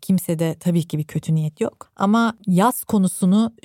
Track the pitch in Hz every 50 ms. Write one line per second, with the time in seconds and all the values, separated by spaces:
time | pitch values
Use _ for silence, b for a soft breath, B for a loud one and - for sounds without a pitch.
0 | - - 190 180 - - 170 156 170 165 156 - - 180 170 170 156 - - 151
1 | 151 - - 160 - - 160 160 156 151 151 - 220 - - _ - - _ -
2 | 196 202 208 226 233 226 233 - - - 180 175 196 240 254 - - - - 208
3 | 190 180 - - - 180 190 214 226 226 226 _ -